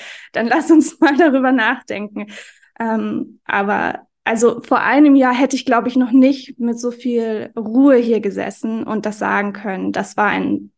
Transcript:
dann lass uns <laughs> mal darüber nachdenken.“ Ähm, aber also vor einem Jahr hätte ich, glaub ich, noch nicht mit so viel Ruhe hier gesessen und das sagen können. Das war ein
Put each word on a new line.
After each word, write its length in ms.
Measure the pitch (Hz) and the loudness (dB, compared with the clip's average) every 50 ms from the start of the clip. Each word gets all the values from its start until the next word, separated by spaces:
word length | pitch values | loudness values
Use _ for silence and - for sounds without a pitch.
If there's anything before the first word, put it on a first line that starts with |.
| - - - - - - - | -14 -20 -20 -20 -18 -10 -6
dann 140 | - 226 | -4 -2
lass 240 | 233 - 339 - - | 0 0 0 2 4
uns 260 | 330 311 - - - | 6 6 4 4 2
<laughs> 40 | - | 2
mal 160 | 320 277 285 | 2 2 4
darüber 360 | 254 339 302 254 269 254 262 262 | 4 4 4 4 2 2 2 2
nachdenken.“ 720 | 247 220 226 254 247 - - 214 196 208 208 208 208 208 208 - - - - - _ _ _ _ - | 2 2 0 -2 -4 -6 -10 -10 -10 -10 -10 -10 -12 -12 -12 -14 -20 -20 -20 -20 _ _ _ _ -8
Ähm, 640 | 226 226 220 220 214 214 214 - - - - _ _ | -6 -4 -4 -4 -4 -4 -6 -6 -8 -10 -14 _ _
aber 600 | - - 202 202 202 202 - 82 - - - - _ _ _ - | -4 -2 -2 0 0 -2 -2 -2 -4 -6 -8 -14 _ _ _ -6
also 380 | - 226 226 240 226 - 233 - | -4 -2 2 2 0 0 0 -4
vor 180 | - 262 - | -2 -2 0
einem 360 | - - 240 285 302 285 277 | 0 2 4 4 6 6 6
Jahr 180 | 269 254 254 247 | 4 4 2 2
hätte 220 | 247 277 247 - | 0 0 -2 -2
ich, 100 | - - | -4 -4
glaub 200 | - 247 233 - | 0 0 0 0
ich, 100 | 247 - | 0 -2
noch 160 | 254 254 220 240 | -2 0 2 4
nicht 460 | 269 254 269 269 - - - - - | 4 4 4 2 0 -6 -16 -12 -8
mit 200 | 233 233 233 233 | -6 -6 -6 -4
so 120 | 240 240 | -6 -8
viel 640 | 233 - - 247 240 233 226 226 220 214 - 208 - 233 | -8 -8 -6 -4 -2 -2 -2 -2 -4 -6 -8 -10 -10 -10
Ruhe 380 | 214 214 226 262 277 285 269 | -8 -2 2 4 6 6 6
hier 240 | 240 240 233 233 - | 6 4 2 0 0
gesessen 640 | - 202 185 196 190 196 - - - 220 226 226 - | -2 -4 -6 -6 -8 -8 -8 -8 -8 -8 -6 -6 -6
und 220 | - 220 208 208 | -6 -6 -4 -4
das 120 | 214 208 - | -6 -4 -4
sagen 340 | 202 196 202 202 202 202 202 | -2 -2 0 -2 -2 -4 -6
können. 400 | - - 208 190 185 190 196 202 | -8 -8 -8 -8 -6 -6 -6 -6
Das 240 | 190 202 - - | -6 -6 -6 -2
war 120 | - 208 202 | -2 -2 0
ein 440 | - - - 202 202 196 202 - _ | 0 -2 -2 -2 -4 -4 -6 -10 _